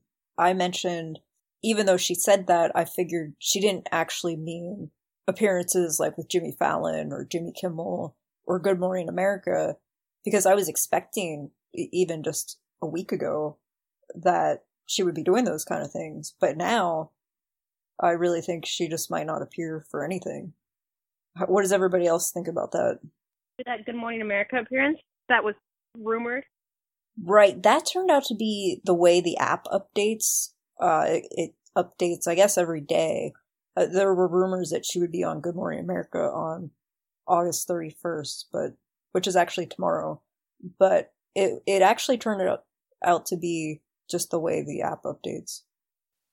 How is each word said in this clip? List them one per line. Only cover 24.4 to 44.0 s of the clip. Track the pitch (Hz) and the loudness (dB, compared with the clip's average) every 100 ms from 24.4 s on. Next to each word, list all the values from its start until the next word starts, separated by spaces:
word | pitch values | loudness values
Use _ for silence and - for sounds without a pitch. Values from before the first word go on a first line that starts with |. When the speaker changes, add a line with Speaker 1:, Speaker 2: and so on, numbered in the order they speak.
| 208 254 | 0 -4
Speaker 2:
appearance | 233 262 285 320 _ _ - | -2 0 0 0 _ _ 0
that | 233 | 2
was | 214 208 _ _ _ 233 | 2 -6 _ _ _ -10
rumored? | 214 226 233 254 - _ _ _ _ _ _ - | -4 -4 -4 -6 -10 _ _ _ _ _ _ -12
Speaker 1:
Right. | 170 208 202 180 | 6 8 8 6
That | 208 294 - | 4 4 2
turned | 359 370 | 0 4
out | 285 277 | 4 2
to | |
be | 208 220 202 190 - | -2 -2 0 0 -2
the | - | 0
way | 175 175 175 | 6 8 6
the | 170 - | 4 0
app | - 165 - | 0 0 0
updates. | 196 - 208 208 220 - - - _ _ - | -4 -2 0 0 0 -2 -2 -4 _ _ -2
Uh, | 175 156 156 | 2 4 2
it, | 165 - | 0 -2
it | - 160 _ _ 180 | -6 -6 _ _ -2
updates, | 180 - 175 170 175 | -2 -2 -2 0 0
I | |
guess, | 170 202 185 | 4 4 4
every | 170 160 | 0 -2
day. | 143 165 160 160 151 - _ _ _ 180 | 0 0 2 -2 -6 -10 _ _ _ -2
Uh, | 156 | 0
there | 185 196 | 2 2
were | 180 180 | 4 2
rumors | 180 190 185 175 | 2 0 0 -2
that | 165 | -4
she | - 180 | -4 -2
would | 175 | -2
be | 175 | -2
on | 165 156 | -4 -4
Good | 170 | -6
Morning | 170 170 156 | -6 -6 -6
America | 175 175 160 170 | -6 -6 -6 -4
on | - 160 160 170 165 _ _ _ _ _ - | -2 -2 -6 -8 -12 _ _ _ _ _ 0
August | 175 175 - - | 2 2 -2 -4
thirty-first, | 170 160 - 175 156 143 - - | -6 -6 -8 -6 -6 -8 -12 -10
but | - - - _ _ _ 185 | -6 -6 -10 _ _ _ -2
which | 185 | 2
is | |
actually | 180 175 - | 2 2 -2
tomorrow. | 165 - 175 160 156 151 _ _ _ _ 180 - | -8 -4 -2 -2 -4 -8 _ _ _ _ -12 2
But | 190 175 - _ _ | 4 4 0 _ _
it, | 196 190 - - | 0 0 0 0
it | 196 | 6
actually | 190 240 - 240 | 6 4 0 0
turned | 226 202 185 | 0 0 0
out, | - _ _ _ - | -2 _ _ _ -2
out | 175 170 - | 2 2 0
to | 180 | -4
be | 170 165 156 151 _ _ | -2 -4 -4 -8 _ _